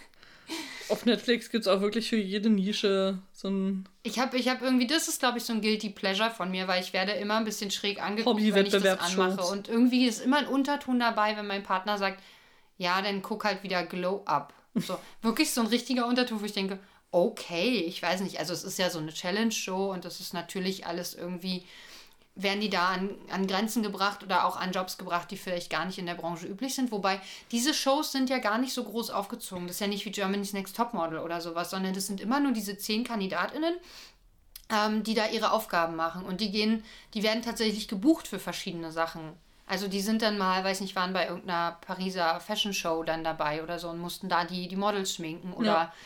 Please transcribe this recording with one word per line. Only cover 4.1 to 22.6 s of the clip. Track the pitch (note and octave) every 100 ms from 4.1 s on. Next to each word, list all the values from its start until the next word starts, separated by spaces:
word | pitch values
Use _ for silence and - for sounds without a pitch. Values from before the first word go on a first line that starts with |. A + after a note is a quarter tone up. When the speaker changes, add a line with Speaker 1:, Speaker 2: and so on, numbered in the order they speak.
| A3+
Speaker 2:
hab, | B3+
ich | B3+ A#3+
hab | B3
irgendwie, | C4 B3+ B3
das | D#4+ D#4+
ist, | -
glaub | B3+ A#3+
ich, |
so | A#3+
ein | A3
Guilty | G#3+ G#3+ A3
Pleasure | - G3 G3 A3+
von | - F3+
mir, | F#3 F#3+
weil | F3+
ich | F#3
werde | F#3 F#3+
immer | G#3 G#3 A3
ein |
bisschen | G#3+ G3+ G3+
schräg | - G3+ G3+
angeguckt, | A3 G#3 A#3 G#3+
wenn | G#3+ G3 G3
ich |
das | G3
Speaker 1:
Hobby-Wettbewerbsshows. | F#3+ F#3 F3 F#3 F#3 F#3+
Speaker 2:
anmache. | F3+
Und | G3+ -
irgendwie | A#3 B3 B3 B3
ist | G#3+
immer | B3 C#4+
ein | -
Unterton | C4+ C#4 C#4+ C4 B3
dabei, | A#3 A3 G#3+ G#3+
wenn | G3+
mein | G3
Partner | G3+ F#3+ G#3 G#3
sagt, | G3 F#3+ - - - - _ -
„Ja, | F3 F#3+
dann | G3+ G3
guck | F#3+ G#3
halt | G#3 F#3+
wieder | F#3+ F3+ E3+
Glow | F3+ F3+ G3 -
Up.“ | D3 - - _
So, | G#3+ - F3+ -
Speaker 1:
<laughs> | -
Speaker 2:
wirklich | A3+ A3+ D4+
so | B3
ein | A3
richtiger | B3 B3 B3 A#3+
Unterton, | B3 A#3+ A3
wo |
ich | G#3
denke: | G#3 F#3+ G3 - - _
Okay, | F3 F#3 - - E3+ A3 A#3 E3+
ich | -
weiß | E3+ F#3
nicht, | F#3+ F3
also | D#3+
es | E3
ist | F#3+ -
ja | F3+
so | E3+
eine | D#3
Challenge-Show | D#3 F3+ G3+ A3+ A3 - F#3 G3
und | F3+
das | F3 -
ist | F#3
natürlich | F3 E3 F#3+ F#3 F#3+ F3
alles | F3 F3
irgendwie, | - F3+ F3+ F#3 F3+ - - - - - _ _
werden | - G3 G3+